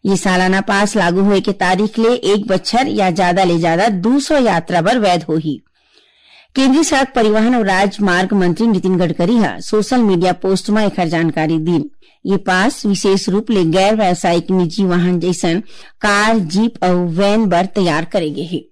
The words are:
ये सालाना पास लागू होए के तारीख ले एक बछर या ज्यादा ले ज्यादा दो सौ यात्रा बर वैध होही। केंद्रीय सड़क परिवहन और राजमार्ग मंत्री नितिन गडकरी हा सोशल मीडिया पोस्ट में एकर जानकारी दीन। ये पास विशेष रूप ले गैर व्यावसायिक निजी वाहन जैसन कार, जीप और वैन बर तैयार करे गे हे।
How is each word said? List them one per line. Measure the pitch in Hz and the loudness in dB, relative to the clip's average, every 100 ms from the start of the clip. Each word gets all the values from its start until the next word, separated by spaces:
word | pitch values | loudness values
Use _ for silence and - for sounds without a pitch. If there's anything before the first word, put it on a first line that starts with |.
ये | 196 190 | 0 -2
सालाना | 196 180 185 190 | 0 0 0 0
पास | 196 202 208 214 | -2 -2 0 0
लागू | 175 180 | 0 0
होए | 196 196 | 2 0
के | 196 | -2
तारीख | 190 180 185 214 226 | -2 0 0 -2 0
ले | 226 247 | 0 0
एक | - 208 202 | 0 0 0
बछर | 185 - 240 277 | -4 0 -2 0
या | 208 185 | 0 -2
ज्यादा | 175 180 175 | 0 0 2
ले | 185 170 | 2 2
ज्यादा | 165 170 226 | 0 2 0
दो | 190 208 277 | 0 0 0
सौ | 277 302 | 2 2
यात्रा | 233 170 - 175 | 2 0 -2 -2
बर | 170 247 | 0 0
वैध | 202 180 156 | 2 0 0
होही। | 160 156 135 _ _ _ _ _ _ _ - _ - | -4 -4 -8 _ _ _ _ _ _ _ -20 _ 0
केंद्रीय | 269 277 | 2 2
सड़क | 311 277 262 | 2 0 0
परिवहन | - 214 214 226 | 0 2 2 2
और | 247 196 | 2 0
राजमार्ग | 185 202 196 202 175 190 | 0 0 0 0 0 0
मंत्री | 202 180 170 233 | 0 0 2 0
नितिन | 190 185 185 | 2 0 0
गडकरी | 175 143 175 240 | 0 0 0 2
हा | 175 90 | 0 -4
सोशल | - 214 202 254 | -2 -2 0 2
मीडिया | 214 180 185 | 2 2 0
पोस्ट | 175 190 190 - | 0 -2 -2 0
में | 214 208 | 0 0
एकर | 202 165 | -2 -2
जानकारी | 165 165 160 156 160 | 0 -2 -2 -2 -2
दीन। | 160 165 151 - _ _ | 0 -2 -4 -14 _ _
ये | 180 196 | -4 -2
पास | 196 185 220 - 208 | 0 0 0 -2 -2
विशेष | 196 202 190 - | 0 0 0 0
रूप | 196 220 | -2 0
ले | 208 165 | 0 2
गैर | 180 196 220 | 2 2 2
व्यावसायिक | 190 175 180 170 170 | 0 0 0 -2 0
निजी | 185 175 - | 0 0 0
वाहन | 190 175 175 180 | 0 0 0 0
जैसन | 175 175 180 165 - - - - | -2 -2 -2 -2 -6 -20 -20 -6
कार, | 208 202 214 226 | -2 0 2 0
जीप | 165 185 226 - | 0 0 -2 0
और | 180 180 175 | 0 0 0
वैन | 165 202 214 214 | 0 2 2 2
बर | 170 196 | 0 0
तैयार | - 175 151 | -2 0 -2
करे | 170 202 156 | -2 -4 -4
गे | 143 | -6
हे। | 160 165 - | -6 -8 -10